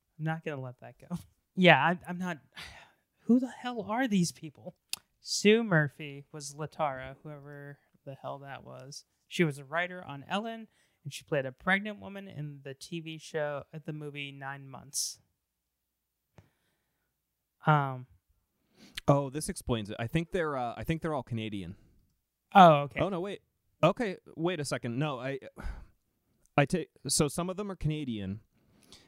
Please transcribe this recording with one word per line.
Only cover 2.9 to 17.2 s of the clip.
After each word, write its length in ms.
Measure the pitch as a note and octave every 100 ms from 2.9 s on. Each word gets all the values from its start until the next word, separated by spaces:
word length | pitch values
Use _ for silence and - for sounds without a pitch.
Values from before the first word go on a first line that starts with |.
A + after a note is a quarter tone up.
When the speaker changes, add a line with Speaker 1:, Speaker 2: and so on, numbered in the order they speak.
| _ _ _ -
Speaker 1:
Who 140 | B3
the 100 | B3
hell 360 | - B3 A#3+ F#3+
are 180 | A3+ C4
these 240 | G3+ E3+
people? 420 | - D#3+ B2 A#2 - _ - _ _
Sue 420 | - - G3+ A3+
Murphy 600 | A3+ E3 D3 - D3+ C#3 C#3
was 220 | D#3 C#3+
Latara, 600 | C#3+ D3+ - D3+ C3 C3 C#3
whoever 560 | D#3 D3 C#3 C#3+ C#3+ C#3+ _ _
the 100 | C#3+ C3+
hell 180 | C3 C#3
that 240 | C#3 B2+
was. 400 | B2+ C3 C3 D3 - _ -
She 160 | -
was 140 | E3 C#3
a 60 |
writer 400 | C3+ D#3+ F3+ F3+
on 200 | F3+ C#3 C#3
Ellen, 400 | G3 A3+ A3+ A3 _ _ _
and 80 | D3
she 120 | -
played 220 | - D3 C3
a 60 |
pregnant 460 | B2 F#3 G3 G#3 G#3
woman 280 | G3 G3 G3
in 320 | A#2+ D3 C#3+
the 120 | C#3
T 260 | C3 - E3+
V 180 | D#3+ D#3+
show, 460 | - D#3 D3 C#3+ -
at 140 | D#3+ D3+
the 60 |
movie 380 | D3+ D3 C#3+ C#3+
Nine 380 | C#3 C3+ C#3 C3+
Months. 500 | B2+ C3 - - - _ _ _ _ _ _ _ _ _ _ _ - - _ _ _ _ _ _ _